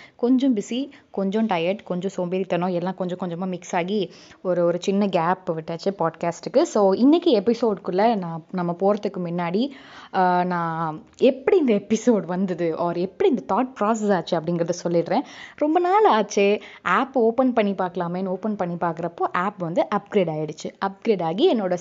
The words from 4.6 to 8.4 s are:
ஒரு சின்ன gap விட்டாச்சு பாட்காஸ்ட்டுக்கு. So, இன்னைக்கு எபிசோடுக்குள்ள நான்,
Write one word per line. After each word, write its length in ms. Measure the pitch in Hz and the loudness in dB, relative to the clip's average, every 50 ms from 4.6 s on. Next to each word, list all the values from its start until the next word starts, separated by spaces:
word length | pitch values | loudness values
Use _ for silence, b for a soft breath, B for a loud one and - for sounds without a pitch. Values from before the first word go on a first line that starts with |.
| 170 | 2
ஒரு 140 | 170 170 175 | 2 0 0
சின்ன 260 | - 202 190 196 208 | -2 0 0 0 0
gap 440 | 196 175 175 160 175 185 185 - - | 2 0 0 2 0 0 -2 -2 -6
விட்டாச்சு 480 | 160 160 160 - 165 160 - 196 190 - | -6 -6 -6 -8 -8 -4 -4 -4 -2 0
பாட்காஸ்ட்டுக்கு. 600 | 165 160 - - 175 170 165 - - 170 - 262 | -2 -2 -2 -2 -4 -4 -4 -4 -4 0 2 2
So, 320 | 339 311 - 220 202 190 190 | 2 2 2 4 4 4 4
இன்னைக்கு 460 | - 240 277 320 349 - 349 247 202 | 4 6 6 6 6 4 4 2 4
எபிசோடுக்குள்ள 760 | 190 233 226 - 247 220 202 175 - - 175 185 214 240 226 | 2 2 0 0 0 -2 -2 -2 -4 -4 0 2 2 2 2
நான், 300 | 196 175 165 165 160 | 0 -2 -6 -8 -10